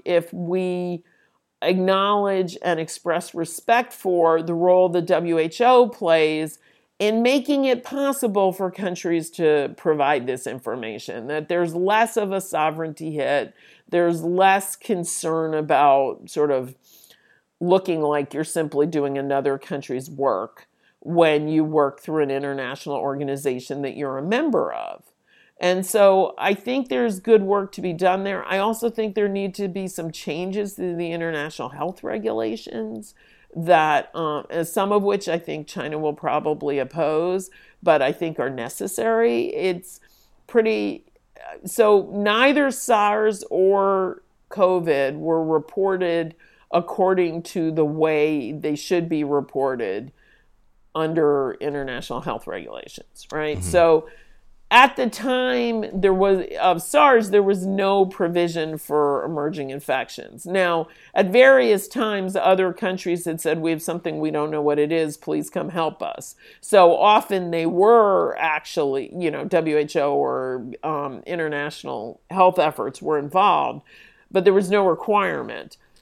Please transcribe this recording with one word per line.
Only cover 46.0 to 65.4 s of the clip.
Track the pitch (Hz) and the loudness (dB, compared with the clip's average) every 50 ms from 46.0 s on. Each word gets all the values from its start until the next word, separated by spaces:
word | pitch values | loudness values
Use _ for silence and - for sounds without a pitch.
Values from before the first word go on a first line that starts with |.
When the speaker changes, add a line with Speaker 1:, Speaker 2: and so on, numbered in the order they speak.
| 185 175 170 170 165 160 160 _ _ _ _ _ _ _ | 0 0 0 -2 -2 -4 -8 _ _ _ _ _ _ _
Speaker 1:
according | - 175 170 - - - 190 185 190 185 180 165 160 170 165 | -2 -2 -2 -2 -2 0 2 2 4 2 2 0 -2 -6 -10
to | - - - 160 160 156 | -8 -6 -4 -2 -2 0
the | 160 156 | 0 0
way | 147 147 156 156 160 156 151 147 156 156 147 123 107 147 | 0 0 0 0 2 2 2 2 0 0 -2 -4 -6 -8
they | 151 143 156 147 | -6 -6 -4 -6
should | 147 - - 190 175 170 170 | -6 -4 -2 -2 -2 0 -2
be | 165 151 151 | -2 -4 -2
reported | 139 147 143 131 - - 139 135 135 131 120 117 98 95 104 123 139 - _ _ _ _ _ _ _ _ _ _ _ _ _ _ _ - | -2 -2 -2 -2 -4 -4 -4 -2 -2 -2 -2 -4 -4 -4 -6 -8 -10 -16 _ _ _ _ _ _ _ _ _ _ _ _ _ _ _ -6
under | 156 160 160 165 165 156 147 147 139 139 127 - - | -4 -4 -2 0 2 2 2 2 2 0 -2 -4 -6
international | - 147 143 143 139 131 127 120 - - 127 123 | -6 -6 -6 -6 -6 -6 -8 -8 -8 -8 -10 -8
health | 143 151 117 - - | -6 -6 -6 -6 -6
regulations, | - 82 95 76 55 53 62 - - - - - - _ - - - - | -8 -10 -10 -10 -12 -14 -16 -16 -18 -20 -20 -20 -20 _ -20 -18 -10 -8
right? | 156 151 151 151 | -6 -4 -4 -4
Speaker 2:
Mm-hmm. | - 92 - | -4 -4 2
Speaker 1:
So | 165 180 170 165 160 160 160 - - - - - - - _ - - - - - | 4 6 8 8 6 6 4 0 -10 -20 -20 -20 -20 -20 _ -20 -20 -20 -2 4
at | 220 240 262 269 - | 6 8 8 6 4
the | - 262 226 | 0 -2 -4
time | - - 214 269 254 254 254 254 254 247 240 233 233 220 208 - - 196 | -4 -4 -4 -2 -2 0 0 0 -2 -2 -2 -2 -2 -4 -6 -6 -4 0
there | 185 196 190 | 2 2 2
was, | 185 196 196 196 185 - - - - | 4 4 4 2 2 0 -4 -6 0
of | - 185 175 170 - | 2 2 2 0 -2
sars, | - - 285 302 285 262 233 214 190 | 0 2 4 6 6 6 6 4 4
there | 190 208 196 | 2 2 4
was | 196 202 190 180 | 2 0 -2 -2
no | 190 196 196 196 196 196 202 190 | -4 -2 -2 0 2 2 2 2
provision | 185 - - 196 170 175 175 175 170 165 170 160 160 156 | 2 0 -2 -4 -2 0 0 0 0 -2 -4 -4 -4 -6
for | 156 - - 147 151 147 143 143 135 - | -8 -6 -2 0 0 2 2 0 -2 -2
emerging | 147 165 151 143 156 - 151 139 135 | -4 -4 -4 -4 -4 -4 -6 -8 -8
infections. | 131 143 143 - 131 131 120 - - - - - - - - | -10 -10 -6 -4 -4 -4 -4 -6 -10 -14 -16 -16 -18 -16 -10
Now, | 175 185 196 185 175 170 165 160 - - - - - - | -4 0 0 2 2 0 0 -2 -6 -10 -18 -20 -4 0
at | - 196 180 | 0 2 4
various | 185 240 254 269 269 262 254 233 208 190 196 - | 6 8 8 10 8 8 6 4 2 0 0 -4
times, | - 240 220 220 208 196 190 185 190 | -4 -4 -2 -2 -2 -2 -4 -4 -2
other | 190 - 180 190 190 190 185 180 | 0 4 4 4 4 4 0 -2
countries | - 208 190 185 185 - 180 175 175 170 | -2 -4 -4 -4 -4 -4 -4 -4 -4 -4
had | 170 160 165 | -6 -6 -4
said, | - 165 156 165 | -2 -2 -2 0
"We | 156 165 | 0 -2
have | 165 156 160 | -2 -2 -4
something, | - 165 175 - 170 156 156 | -6 -8 -6 -6 -6 -6 -4
we | 156 156 | -4 -4
don't | 151 151 147 156 | -2 -2 -4 -2
know | 156 151 | -4 -2
what | 147 147 147 151 | 0 0 2 2
it | 147 151 165 | 0 0 0
is, | 165 160 151 147 | 0 -2 -2 -4
please | - - - 156 151 | -8 -8 -6 -4 -4